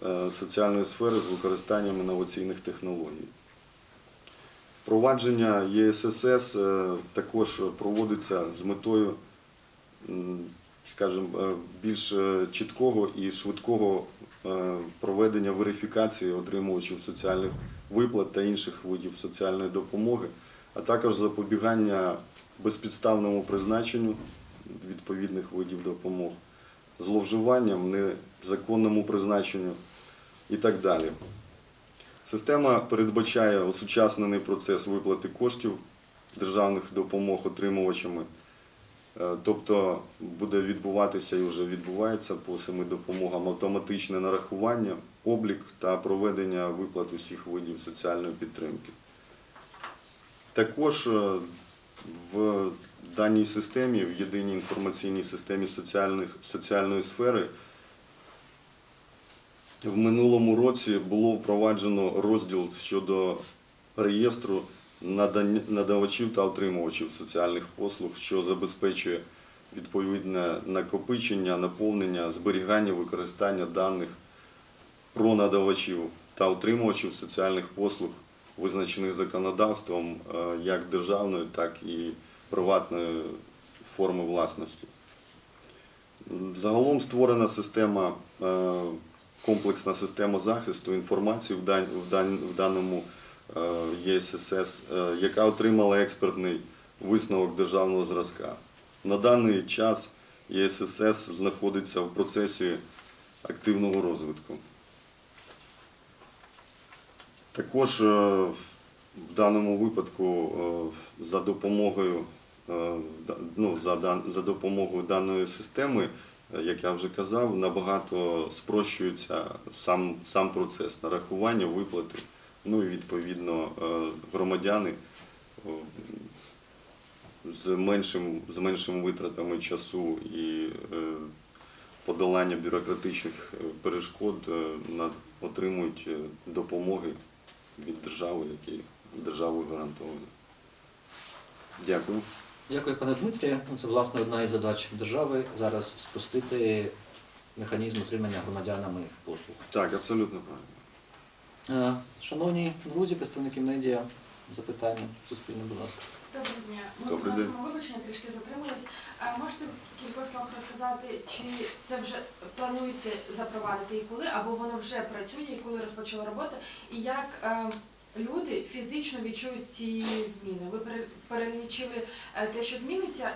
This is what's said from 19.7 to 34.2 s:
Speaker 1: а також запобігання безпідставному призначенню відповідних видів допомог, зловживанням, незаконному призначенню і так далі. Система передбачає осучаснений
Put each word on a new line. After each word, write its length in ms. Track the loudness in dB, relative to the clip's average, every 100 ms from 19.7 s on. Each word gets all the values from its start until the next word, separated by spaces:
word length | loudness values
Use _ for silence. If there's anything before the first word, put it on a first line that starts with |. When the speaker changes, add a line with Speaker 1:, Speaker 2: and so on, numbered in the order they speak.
| -2 -2 0 2 0 -2 -10 -18 -20 -12
Speaker 1:
а 80 | -6
також 340 | 2 4 4 4
запобігання 1000 | 2 0 0 2 4 4 4 4 2 0 -6 -20 -20 -4
безпідставному 800 | -2 -2 -4 0 4 4 4 2
призначенню 720 | 2 0 2 2 0 0 0 0 -8 -16 -20 -18 -16 -14 -12
відповідних 640 | -10 -6 -4 -2 -4 -4
видів 320 | -4 -4 -4
допомог, 480 | -4 -4 -4 -2 -4 -6 -16 -20 -20 -20 -20 -8
зловживанням, 1120 | 0 2 2 2 4 6 4 2 2 2 0 -2 -10 -14
незаконному 600 | -4 -2 2 4 6 4
призначенню 680 | 2 2 2 2 2 -2 -4 -6 -12 -20 -20 -20 -20 -20 -4
і 80 | 2
так 220 | 2 4
далі. 320 | 4 4 2 -4 -12 -16 -18 -20 -20 -20 -20 -20 -20 -20 -8
Система 540 | -2 2 6 6 6
передбачає 800 | 6 4 4 4 2 4 6 6
осучаснений 800 | 2 0 0 4 6 6